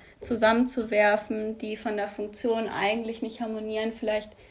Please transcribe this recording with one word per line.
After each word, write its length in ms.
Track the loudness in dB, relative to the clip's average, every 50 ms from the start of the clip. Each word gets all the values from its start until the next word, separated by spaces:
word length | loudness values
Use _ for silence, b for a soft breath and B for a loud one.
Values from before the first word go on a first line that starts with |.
| B B B B
zusammenzuwerfen, 1400 | -6 -4 0 4 4 6 6 6 4 2 2 -2 -2 0 4 6 6 6 6 4 2 -2 -4 -4 -4 -4 -6 -6
die 180 | -6 -8 -6 -4
von 180 | -4 -4 -2
der 140 | -2 -2 -4
Funktion 580 | -4 -6 -8 -8 -6 -2 0 2 2 2 0 -2
eigentlich 540 | -2 0 2 2 2 0 -2 -4 -6 -6
nicht 180 | -6 -8 -6 -6
harmonieren, 540 | -6 -6 -4 -6 -4 -4 -2 -2 -2 -2 -4
vielleicht 400 | -4 -2 0 0 0 -2 -6 -14 B B B